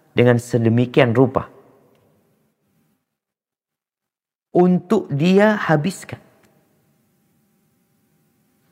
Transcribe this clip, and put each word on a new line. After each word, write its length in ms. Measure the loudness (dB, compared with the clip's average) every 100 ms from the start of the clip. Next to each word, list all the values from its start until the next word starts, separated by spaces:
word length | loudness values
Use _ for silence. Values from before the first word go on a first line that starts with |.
| _
dengan 240 | 0 2 2
sedemikian 800 | -2 -2 0 0 0 0 0 2
rupa 320 | 0 -2 -8 -12 _ _ _ _ _ _ _ _ _ _ _ _ _ _ _ _ _ _ _ _ _ _ _ _ _ _ _ _ _
untuk 560 | 0 2 0 -2 -4 -2
dia 480 | -2 2 2 2 0
habiskan. 640 | -2 -2 -2 -8 -14 -20 _ _ _ _ _ _ _ _ _ _ _ _ _ _ _ _ _ _ _ _ _ _ _ _ _